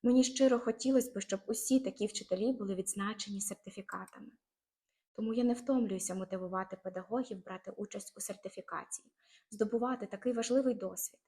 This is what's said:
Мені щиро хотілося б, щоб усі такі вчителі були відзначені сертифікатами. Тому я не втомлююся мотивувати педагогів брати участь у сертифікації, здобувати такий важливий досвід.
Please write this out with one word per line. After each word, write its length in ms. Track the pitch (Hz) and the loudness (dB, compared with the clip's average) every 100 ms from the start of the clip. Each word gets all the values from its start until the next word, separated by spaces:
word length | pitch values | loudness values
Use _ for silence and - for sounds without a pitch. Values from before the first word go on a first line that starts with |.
Мені 220 | 247 254 | 8 6
щиро 360 | 254 - 262 240 | 6 6 6 6
хотілося 500 | 240 220 254 262 247 | 2 0 4 4 2
б, 100 | 196 | -6
щоб 200 | - 196 - | -4 -4 -2
усі 340 | 226 - 262 | -4 4 4
такі 260 | 262 - 208 | 4 -2 -4
вчителі 460 | - - 185 226 | -4 -2 0 2
були 220 | 247 202 | 0 -2
відзначені 640 | 190 190 202 196 208 202 202 | -2 -4 -4 -4 -4 -6 -6
сертифікатами. 880 | 196 196 - 196 190 185 190 - - _ _ _ _ _ _ _ _ | -6 -8 -12 -14 -10 -10 -10 -16 -20 _ _ _ _ _ _ _ _
Тому 220 | - 220 | -4 -2
я 100 | 226 | 2
не 100 | 240 | 4
втомлююся 600 | 240 - 262 220 190 - | 2 2 2 2 0 -2
мотивувати 640 | 185 190 185 185 185 185 185 | -4 -4 -4 -2 -4 -4 -8
педагогів 680 | 190 185 185 240 254 190 | -8 -8 -2 -2 -2 -8
брати 260 | - 185 - | -10 -10 -10
участь 420 | 196 208 202 - - | -8 -8 -8 -10 -12
у 40 | |
сертифікації, 920 | - 196 190 - - 165 - - _ _ _ _ _ | -10 -10 -12 -14 -10 -10 -8 -12 _ _ _ _ _
здобувати 560 | 214 214 233 247 247 202 | -2 0 2 0 -2 -6
такий 260 | 196 247 | -4 -2
важливий 420 | 240 226 254 262 | -2 2 4 4
досвід. 460 | 214 190 185 - _ | 0 -6 -8 -10 _